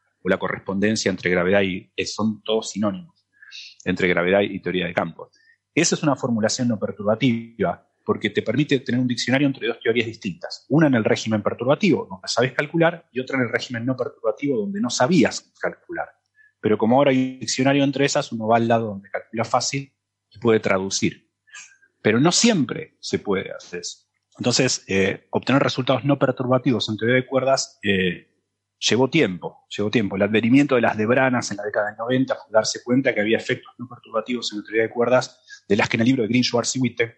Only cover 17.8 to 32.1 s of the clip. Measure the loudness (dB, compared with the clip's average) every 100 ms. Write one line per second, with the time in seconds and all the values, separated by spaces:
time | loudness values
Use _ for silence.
17.8 | 2 0 0 0 -4 -4 2 2 4 2
18.8 | 0 -8 -10 -10 -8 -6 -2 -2 -2 -6
19.8 | -10 _ _ _ _ -2 2 2 2 0
20.8 | -2 -2 -2 -4 _ _ _ -20 -20 _
21.8 | _ _ 0 4 4 4 2 2 0 -4
22.8 | -12 _ -6 -4 -2 -2 -4 -12 -14 -12
23.8 | -12 -16 _ _ _ -4 0 2 2 0
24.8 | -2 0 0 -2 _ -4 2 2 2 0
25.8 | 0 0 0 2 0 0 0 2 2 0
26.8 | 0 -2 0 0 0 0 2 0 -2 _
27.8 | -2 0 0 -4 -12 _ _ _ _ _
28.8 | 0 2 2 2 0 -2 -10 -14 _ -6
29.8 | -2 0 0 0 2 2 4 4 4 4
30.8 | 2 2 2 2 2 0 -2 -6 -4 -4
31.8 | -4 -4 -2